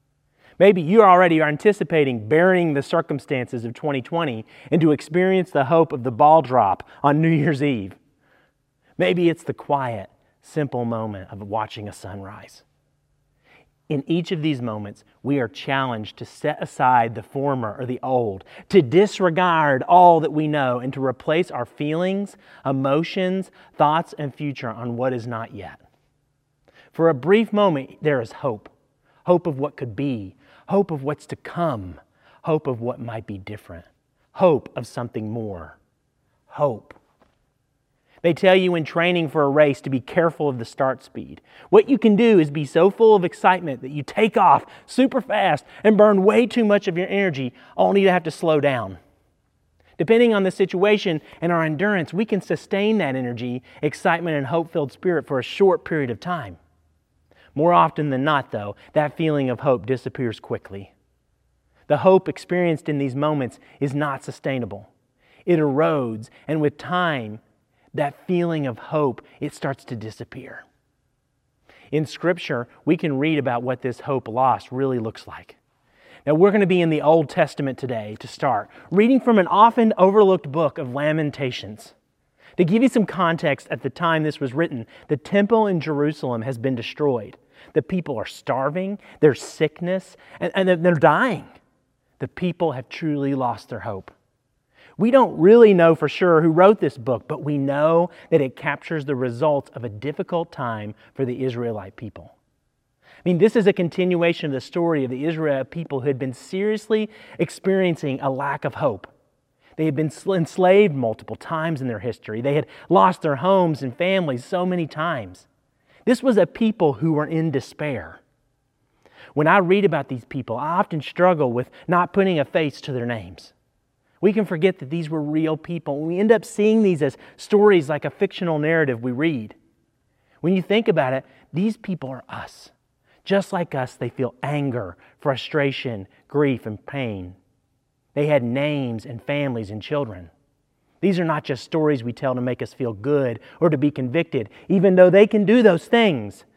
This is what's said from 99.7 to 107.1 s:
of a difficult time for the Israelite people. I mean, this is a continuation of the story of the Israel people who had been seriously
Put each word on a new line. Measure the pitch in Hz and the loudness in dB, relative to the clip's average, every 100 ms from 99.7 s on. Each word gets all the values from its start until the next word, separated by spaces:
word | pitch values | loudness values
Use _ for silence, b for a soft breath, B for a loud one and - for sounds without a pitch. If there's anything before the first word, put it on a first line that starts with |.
of | - | -12
a | 113 | -12
difficult | 104 139 147 190 175 170 | -10 -10 -8 -6 -6 -8
time | - 123 110 104 104 b - | -8 -8 -8 -12 -16 b -8
for | 127 | -6
the | 123 | -4
Israelite | 131 117 120 107 95 - | -6 -6 -6 -8 -12 -16
people. | 107 87 92 _ _ _ _ _ _ _ b | -18 -18 -20 _ _ _ _ _ _ _ b
I | b 175 | b -2
mean, | 175 | 2
this | 214 240 | 2 4
is | 196 | 2
a | |
continuation | - 170 - 180 175 170 170 156 | 2 -2 -2 -2 0 0 -2 -4
of | |
the | 131 | -6
story | - 185 170 156 | -6 -4 -2 -2
of | 127 | -4
the | 127 151 | -4 -6
Israel | 160 156 135 | -4 -2 -2
people | 127 170 160 139 | -4 -10 -8 -6
who | 135 | -4
had | 131 | -4
been | 131 | -6
seriously | 120 - 190 208 214 - 220 214 | -10 -10 -6 -4 -4 -2 -4 -4